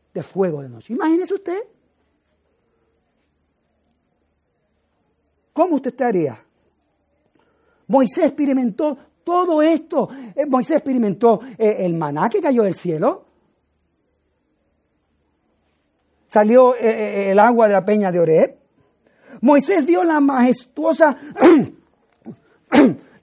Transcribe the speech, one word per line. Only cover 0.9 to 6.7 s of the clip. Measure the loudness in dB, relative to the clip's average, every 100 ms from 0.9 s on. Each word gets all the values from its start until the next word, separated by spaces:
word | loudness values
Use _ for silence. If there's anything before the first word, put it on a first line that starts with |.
Imagínese | -6 -2 -2 -2
usted. | -8 -8 -10 -12 _ _ _ _ _ _ _ _ _ _ _ _ _ _ _ _ _ _ _ _ _ _ _ _ _ _ _ _ _ _ _ _ _ _ _ _ _ _
¿Cómo | -4 -2 -2
usted | -4
estaría? | -6 -4 -2 -4 -8 _ _ _